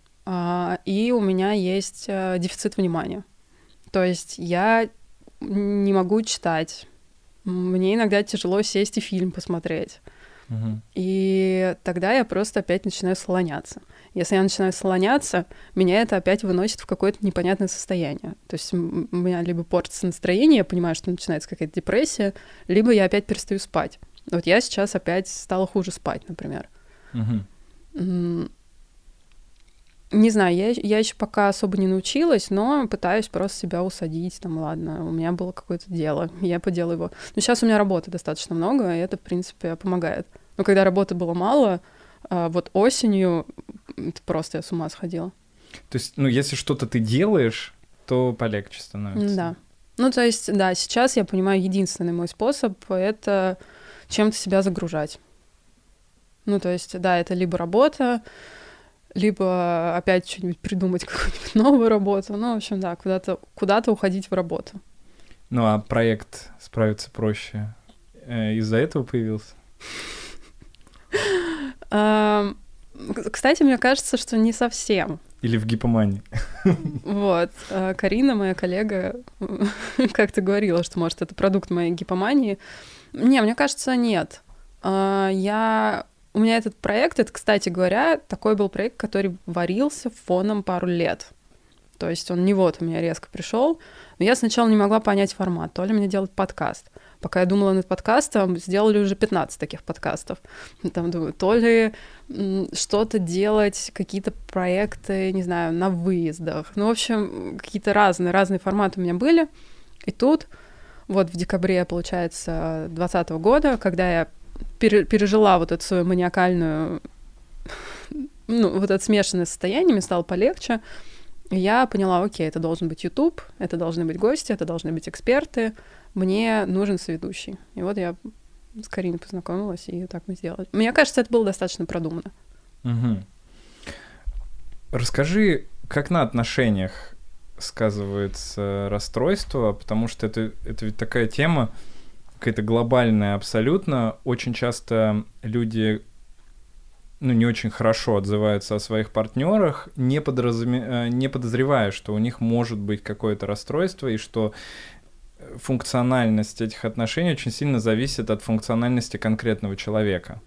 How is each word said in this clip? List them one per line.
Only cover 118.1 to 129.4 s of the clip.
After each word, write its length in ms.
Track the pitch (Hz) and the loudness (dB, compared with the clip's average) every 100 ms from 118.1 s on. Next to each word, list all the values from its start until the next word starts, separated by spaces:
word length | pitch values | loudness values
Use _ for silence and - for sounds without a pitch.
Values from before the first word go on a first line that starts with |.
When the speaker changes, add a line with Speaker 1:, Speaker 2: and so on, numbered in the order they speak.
| 302 277 - - | -10 -12 -12 -2
Speaker 1:
ну, 320 | 233 202 - | 2 2 2
вот 100 | 196 | 2
это 140 | 190 | 2
смешанное 400 | - 208 190 180 170 | 4 2 2 0 -2
состояние, 460 | - 180 240 359 | -4 -2 2 4
мне 100 | 208 | 4
стало 220 | - 175 | 2 -2
полегче, 560 | 170 180 240 370 - 226 - - - - - - - | 0 2 0 0 -2 -4 -6 -14 -14 -14 -14 -14 -6
и 60 | 190 | 0
я 300 | 190 233 247 | 2 4 2
поняла, 360 | 196 190 180 | 2 2 2
окей, 240 | 202 - 156 | 0 -2 -4
это 120 | 165 | -2
должен 280 | 165 165 165 | -2 -2 -4
быть 140 | 160 | -4
YouTube, 380 | 180 - 320 - - - | -4 0 0 0 -10 -10
это 180 | 175 165 | -6 -4
должны 300 | 170 165 165 | -4 -2 -4
быть 120 | 170 | 0
гости, 340 | 214 302 - | 0 0 -2
это 140 | 202 165 | -4 -4
должны 260 | 170 156 | -4 -4
быть 180 | 160 - | -6 -6
эксперты, 640 | - - 269 - 247 220 220 - - - | -4 0 0 0 -2 -4 -6 -16 -20 -10
мне 520 | 190 185 202 226 220 190 | -2 0 2 2 0 0
нужен 320 | 185 202 185 | 0 0 -2
соведущий. 560 | - 165 185 185 - 190 - | -4 -8 -8 -10 -12 -14 -14
И 80 | - | -8
вот 160 | 180 202 | -4 -4
я 180 | 175 175 - - - - - 226 | -4 -6 -14 -18 -20 -20 -20 -16
с 80 | - | -10
Кариной 300 | - 185 170 | -6 -4 -4
познакомилась, 680 | - 185 | -6 -10